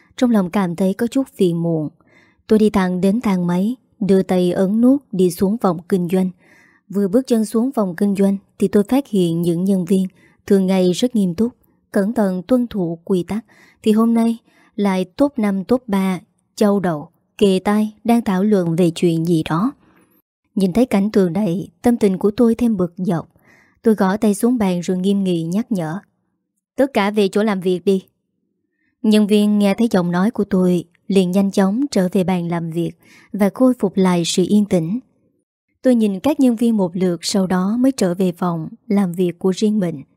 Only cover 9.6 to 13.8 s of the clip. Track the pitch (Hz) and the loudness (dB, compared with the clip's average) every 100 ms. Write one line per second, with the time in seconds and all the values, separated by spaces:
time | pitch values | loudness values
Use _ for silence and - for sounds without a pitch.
9.6 | 190 190 170 190 185 - _ _ - 196 | 0 -2 0 0 -2 -8 _ _ 0 2
10.6 | 190 190 185 170 254 220 190 165 226 - | 2 2 2 0 -2 0 -2 -2 -4 -6
11.6 | _ _ _ 214 196 240 202 185 175 254 | _ _ _ -4 -2 0 -2 -2 0 0
12.6 | 240 214 170 165 - 190 170 202 - _ | 0 -4 -4 -6 -4 -2 -2 -8 -10 _
13.6 | _ _ | _ _